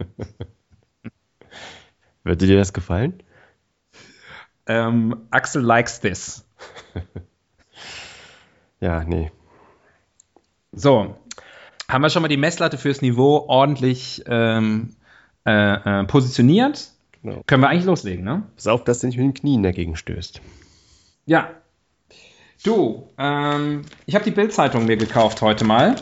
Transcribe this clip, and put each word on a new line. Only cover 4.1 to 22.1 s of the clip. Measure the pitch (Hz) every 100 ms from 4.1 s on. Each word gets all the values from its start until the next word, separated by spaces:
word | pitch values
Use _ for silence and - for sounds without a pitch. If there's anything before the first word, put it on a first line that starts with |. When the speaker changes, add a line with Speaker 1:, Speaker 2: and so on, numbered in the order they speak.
| _ - - - _ -
Speaker 2:
Ähm, | 113 117 117 113 120 -
Axel | 131 - 151
likes | 120 117 - -
this. | 104 90 - - _ _ - - -
Speaker 1:
<laughs> | 95 90 95 90 _ _ _ _ - - - - - - - _ _ _ -
Ja, | 92 82
nee. | 80 85 80 - _ _ _ _ _ _ _ _ _ _ _ _ _
Speaker 2:
So, | - 143 127 98 - - - - - - - -
haben | 131
wir | 151
schon | 175
mal | 160
die | 143
Messlatte | 151 - 165 139
fürs | 143 139
Niveau | 131 117 135 147 147
ordentlich, | 131 143 135 127 127 - - -
ähm, | 117 113 113 110 107 113 - _ _ _ _ -
äh, | 107 104 101 - 101
äh, | 98
positioniert? | 143 127 127 123 185 269 294 - _ _ _
Speaker 1:
Genau. | 113 101 -
Speaker 2:
Können | 135
wir | 139
eigentlich | 165 180
loslegen, | 165 104 90 92
ne? | 165 208 _
Speaker 1:
Pass | 101
auf, | 120
dass | 120 120
du | 127
nicht | 123
mit | 135
den |
Knien | 135 143 131
dagegen | 95 90 85 80
stößt. | - 87 90 - - - _ _ _ _ _ _ -
Speaker 2:
Ja. | 160 - - _ _ _ _ _